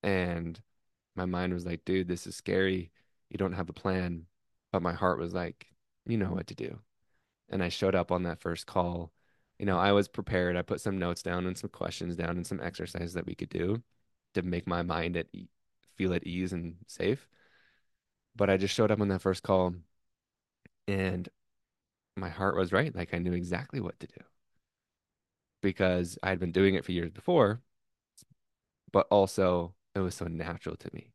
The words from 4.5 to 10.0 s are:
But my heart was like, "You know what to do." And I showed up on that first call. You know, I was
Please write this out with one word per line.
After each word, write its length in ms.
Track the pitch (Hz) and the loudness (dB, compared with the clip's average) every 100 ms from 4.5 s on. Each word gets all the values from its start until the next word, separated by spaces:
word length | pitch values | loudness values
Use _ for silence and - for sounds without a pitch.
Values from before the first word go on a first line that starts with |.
| _ _ | _ _
But 100 | 98 | 0
my 120 | 87 | 0
heart 260 | 85 95 90 | 2 2 2
was 140 | 85 | -2
like, 400 | 90 87 - - _ _ _ - | -4 -6 -8 -20 _ _ _ -4
"You 120 | 117 | -2
know 160 | 95 | 0
what 140 | 90 - | -2 -6
to 80 | - | -10
do." 260 | - - _ _ _ _ _ _ _ | -10 -10 _ _ _ _ _ _ _
And 140 | 98 | -2
I 60 | 87 | -2
showed 260 | - 98 95 | 2 2 4
up 160 | 87 | 2
on 120 | 90 | 0
that 160 | 90 80 | 0 -4
first 260 | 85 85 - | -4 -6 -4
call. 440 | - 87 87 85 _ _ _ _ _ | 0 0 -2 -8 _ _ _ _ _
You 60 | 98 | 0
know, 120 | 92 | 4
I 140 | 98 | 6
was 160 | 101 | 6